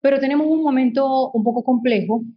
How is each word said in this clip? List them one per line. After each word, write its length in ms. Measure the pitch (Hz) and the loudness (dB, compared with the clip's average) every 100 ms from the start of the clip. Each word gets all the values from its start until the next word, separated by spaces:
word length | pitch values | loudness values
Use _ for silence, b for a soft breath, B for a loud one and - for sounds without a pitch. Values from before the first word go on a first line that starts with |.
pero 200 | 277 277 | 2 0
tenemos 260 | 269 285 302 | 0 0 0
un 140 | 320 | 0
momento 680 | 311 262 254 240 269 262 262 | 0 2 0 0 0 0 0
un 120 | 233 | 0
poco 180 | 220 233 | -2 -2
complejo 600 | 240 247 247 220 175 226 226 | 0 0 2 0 0 -4 -6